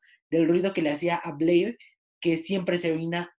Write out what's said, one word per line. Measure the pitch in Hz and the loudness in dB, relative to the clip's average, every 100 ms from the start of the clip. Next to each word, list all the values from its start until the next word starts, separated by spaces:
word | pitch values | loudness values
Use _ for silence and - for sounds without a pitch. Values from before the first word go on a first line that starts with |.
| _ _ - | _ _ -2
Del | 160 160 | 2 4
ruido | 175 190 | 2 0
que | 190 | -2
le | 156 | -2
hacía | 147 175 170 | 0 -2 -2
a | - | -4
Blair, | 143 165 170 202 233 - _ _ - | -2 4 4 2 -4 -16 _ _ -6
que | 170 165 | -2 -2
siempre | - 190 180 175 | -2 -4 -2 -2
Serena | 170 160 165 170 175 | 0 -2 -2 -4 -6